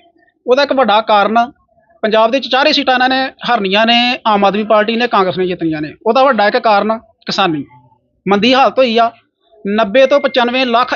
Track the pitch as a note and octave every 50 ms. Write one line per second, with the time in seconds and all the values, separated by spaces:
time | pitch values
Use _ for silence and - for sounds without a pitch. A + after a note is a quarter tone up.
0 | _ _ _ _ _ _ _ _ _ A#3+ B3 C#4 C#4+ C#4 C#4+ C4+ B3+ G#3 G3+ A3
1 | A3 - G#3+ G3+ G3+ G3+ A3 A#3 A#3+ A#3+ - _ _ _ _ _ _ _ _ _
2 | - A3 G#3 A3 A3+ A3+ B3+ C#4 - A#3 B3+ B3+ C#4+ D#4 C4+ C4+ C4 C4+ B3+ B3
3 | B3+ C4 C4 C4 C4 C4+ - _ - - A#3+ A3 G3+ F#3 G3 G#3+ A3+ A3+ A#3+ A#3+
4 | A#3+ B3 B3+ B3+ - A3+ G#3+ G3+ G3+ G3 F#3 G#3+ G#3+ G#3+ A3 G#3+ G#3 A3 A3+ A3+
5 | A#3+ A#3+ A#3+ G3+ F#3+ F#3 - F#3 F#3 F3+ F3+ F3+ E3 D#3+ D#3 D3+ D3+ D3 - -
6 | - A3 A#3 C4+ C4 C#4+ B3 G3+ G3+ G#3 A#3 B3 A3+ A3+ G#3 G3+ G3 G#3+ A3 A#3
7 | - _ _ _ _ - - G#3 G3 F3 D#3 D3 C3+ - - - _ _ _ _
8 | _ _ _ _ - F#3 G3 G3+ G3 B3+ C4 C4 C4 G#3+ - C4 C4 A#3+ A3 A3+
9 | A3+ A#3 - _ _ _ _ _ _ _ _ _ - G3 G#3 A3 A3+ G3 G3 C4
10 | C4+ B3+ C#4+ C#4+ C#4+ C4+ - B3+ A#3 A#3+ A#3+ C4 C4 B3 A#3 A#3+ B3 A#3+ A#3+